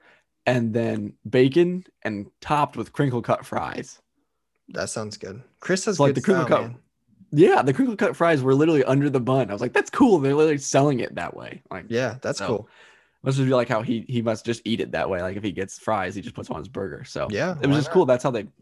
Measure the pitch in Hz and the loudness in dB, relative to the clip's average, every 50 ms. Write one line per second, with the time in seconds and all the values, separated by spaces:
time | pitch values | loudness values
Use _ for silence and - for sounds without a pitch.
0 | _ _ _ _ _ _ _ _ _ 127 127 123 117 113 107 117 117 110 110 107 | _ _ _ _ _ _ _ _ _ 0 0 0 0 -2 -2 -2 -2 -2 -4 -6
1 | 104 101 - _ - 107 131 127 131 135 135 170 175 180 180 180 - _ _ _ | -8 -10 -12 _ -8 0 4 4 4 6 4 2 2 2 0 -6 -10 _ _ _
2 | - 110 104 101 101 - _ _ - - 151 147 147 - - 123 104 - - - | -8 -8 -6 -8 -10 -12 _ _ -6 -2 0 0 0 -2 -4 -8 -10 -6 -2 -2
3 | 143 135 123 117 104 - 113 - 147 - - - - - - - - - - _ | 0 0 0 -2 -2 -2 -2 -4 -4 -8 -8 -6 -6 -6 -8 -10 -12 -14 -18 _
4 | _ _ _ _ _ _ _ _ _ _ _ _ _ - - - 95 - - 117 | _ _ _ _ _ _ _ _ _ _ _ _ _ -12 -8 -8 -8 -6 -8 -10
5 | 107 104 101 - - 95 98 120 - _ _ _ - - 185 185 - 226 190 - | -10 -10 -12 -14 -14 -14 -14 -16 -18 _ _ _ -2 -2 -2 0 0 -2 2 4
6 | 143 143 135 131 - 208 190 - 127 - 156 113 113 120 120 - _ _ _ _ | 4 4 4 2 2 2 2 2 2 2 2 0 0 -4 -10 -16 _ _ _ _
7 | _ _ _ _ - _ 147 147 190 359 392 285 - 143 131 - 269 247 208 - | _ _ _ _ -12 _ 4 6 6 8 6 4 2 2 2 2 0 0 0 0
8 | 220 - - - 170 170 160 139 127 131 135 139 156 170 160 139 - 123 135 139 | -2 -2 2 2 4 4 4 4 4 4 4 4 4 4 4 4 4 4 2 2
9 | 143 147 131 131 113 123 131 135 120 92 101 104 123 120 - 415 - - - - | 2 2 0 0 0 2 2 0 0 -2 -4 -4 -6 0 0 0 -2 0 2 4
10 | 302 240 190 151 135 139 139 151 156 160 147 139 135 - - 135 139 147 135 113 | 6 6 6 4 4 2 4 4 4 4 2 0 -2 0 2 4 4 4 2 0
11 | 101 - - 87 85 - - - - - - - - _ 98 87 85 - 113 120 | -2 -6 -6 -8 -8 -8 -10 -12 -14 -16 -16 -18 -16 _ -14 -14 -10 -6 -4 -4
12 | 131 113 117 127 - - 131 - 101 131 113 101 113 - _ _ - - _ _ | -4 -4 -6 -6 -6 -6 -6 -6 -4 -4 -4 -4 -6 -10 _ _ -20 -20 _ _
13 | _ _ _ _ - 135 135 135 135 127 131 123 117 131 120 110 117 160 117 110 | _ _ _ _ -4 -2 0 0 0 2 2 2 2 0 -2 -2 -2 -2 -4 -6
14 | - - 123 117 110 117 110 - - 113 117 - - 107 113 98 71 60 - 80 | -6 -4 -4 -2 -2 -2 -2 -2 -4 -6 -6 -6 -4 -4 -4 -4 -4 -4 -4 -4
15 | 73 82 95 87 90 92 98 101 107 101 82 90 95 95 - - - 110 110 98 | -2 -2 -4 -4 -6 -6 -8 -6 -6 -6 -6 -6 -8 -10 -12 -8 -4 -2 -2 -2
16 | 92 95 101 98 - 123 - - - - - 78 - 113 131 - 98 76 69 - | -4 -6 -8 -10 -12 -12 -14 -14 -12 -10 -10 -12 -12 -12 -10 -10 -10 -10 -10 -14
17 | 131 - - - 65 - - 107 151 185 175 143 - 143 143 151 139 160 - 185 | -16 -12 -8 -8 -6 -4 -4 -4 -4 -4 -4 -2 0 0 2 0 0 2 2 2
18 | 160 127 123 123 - 139 120 107 98 - _ _ | 4 4 2 2 0 -2 -2 -4 -6 -10 _ _